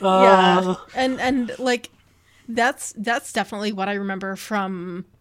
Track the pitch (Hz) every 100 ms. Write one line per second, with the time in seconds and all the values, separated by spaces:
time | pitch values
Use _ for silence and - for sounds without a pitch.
0 | 190 190 190 190 185 185 185 190 - 254
1 | 262 254 254 262 233 - 254 247 - _
2 | _ _ _ _ - 233 240 285 - -
3 | 220 240 - 220 196 202 214 196 190 202
4 | 196 190 190 190 - 214 190 180 180 175
5 | - _